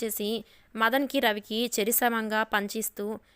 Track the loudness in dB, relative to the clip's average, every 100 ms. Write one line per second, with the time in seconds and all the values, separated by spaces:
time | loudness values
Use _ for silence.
0 | -4 -4 -2 -4 -8 -20 _ 0 2 4
1 | 2 2 2 0 -2 -2 0 0 2 2
2 | 2 0 0 -2 0 0 -2 -4 -6 -6
3 | -6 -6 _